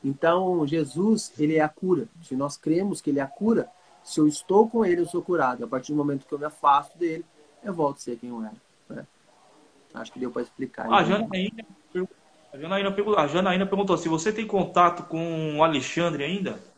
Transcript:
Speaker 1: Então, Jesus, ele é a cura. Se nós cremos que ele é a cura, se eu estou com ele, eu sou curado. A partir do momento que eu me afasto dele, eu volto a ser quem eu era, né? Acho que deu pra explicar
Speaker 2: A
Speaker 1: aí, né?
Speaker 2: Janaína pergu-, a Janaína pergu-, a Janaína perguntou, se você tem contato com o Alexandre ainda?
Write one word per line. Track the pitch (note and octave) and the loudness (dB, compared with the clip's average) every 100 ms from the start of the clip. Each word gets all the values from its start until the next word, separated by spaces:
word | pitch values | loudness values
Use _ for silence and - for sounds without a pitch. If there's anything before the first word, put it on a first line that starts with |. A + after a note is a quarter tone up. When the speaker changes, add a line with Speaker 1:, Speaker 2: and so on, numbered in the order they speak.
Speaker 1:
Então, | C3+ C#3 E3 F3+ F#3 F3 D3 | -4 0 2 2 2 0 0
Jesus, | E3 D3+ D#3 G#3 A3 - - | 0 -2 0 2 2 0 -2
ele | D3+ D#3 | 0 2
é | |
a | D3+ | 0
cura. | - F#3 E3+ A#2 - | -2 0 0 -2 -14
Se | - C3 | -8 -4
nós | C#3 - | -4 -4
cremos | D3+ E3 G3 E3 | -2 0 0 -4
que | - | -2
ele | C#3 | -2
é | |
a | C3+ | -4
cura, | - G#3+ G#3+ - _ _ - | -4 0 0 -2 _ _ -20
se | - - | -8 2
eu | D3+ | 2
estou | D3 - G3 A3+ | 2 2 4 6
com | A3+ G3 | 2 2
ele, | F3 | 2
eu | E3 | 0
sou | F3 | -4
curado. | - F3 C3 A#2+ A#2 | -2 0 0 -2 -6
A | |
partir | B2+ - | -6 -2
do | D3+ | -2
momento | C#3+ C#3 - | 0 -4 -6
que | |
eu | D3 | -8
me | D3+ | -8
afasto | - D3 C#3+ C#3+ D#3+ | 0 4 4 2 -6
dele, | E3+ D#3+ - _ _ _ | -4 -4 -12 _ _ _
eu | A3 | -8
volto | E3+ C#3+ C3+ | -2 -2 -2
a | |
ser | - A#2+ | -12 -10
quem | B2 | -10
eu | A#2 | -10
era, | A2 G#2+ _ _ _ | -10 -12 _ _ _
né? | - - _ _ _ _ _ _ _ _ | -16 -16 _ _ _ _ _ _ _ _
Acho | B2 A#2 | -16 -14
que | - | -8
deu | B2 | -6
pra | A#2+ | -6
explicar | B2 - C3 - A2 | -10 -8 -10 -8 2
Speaker 2:
A | G3+ | 4
Speaker 1:
aí, | E3 | 4
né? | G3+ | 0
Speaker 2:
Janaína | A3 F#3 G3+ A3+ - - _ | -2 -4 -4 -8 -20 -20 _
pergu-, | F#3 F#3 - _ _ _ | -8 -8 -12 _ _ _
a | C3+ | -14
Janaína | D#3+ G3 G3 | -4 -2 0
pergu-, | G3 G#3 G#3 | 0 2 2
a | C#3+ | 2
Janaína | E3 F#3+ F#3 F#3+ | 2 2 2 0
perguntou, | G3 G3+ E3 | 0 2 0
se | E3 | 2
você | D#3+ G#3+ | 0 0
tem | G#3+ G#3+ | -2 -2
contato | G3 E3+ F3 F3 E3+ | -2 2 4 4 4
com | - E3 E3+ D#3+ D#3 D3 | -6 -6 -4 -4 -2 2
o | |
Alexandre | D#3+ D3 B2+ - E3+ D3 | 4 4 -2 -2 -2 -2
ainda? | C#3 G3 E3+ G#2+ - | -4 -4 -4 -8 -16